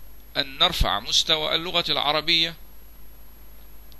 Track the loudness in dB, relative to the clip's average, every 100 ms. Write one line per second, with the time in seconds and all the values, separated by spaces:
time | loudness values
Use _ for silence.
0 | -14 -14 -6 -4 -4 2 2 4 4 4
1 | 2 2 4 2 2 0 0 0 0 2
2 | 2 2 4 4 2 -2 -12 -14 -14 -14
3 | -14 -12 -14 -16 -16 -16 -14 -14 -14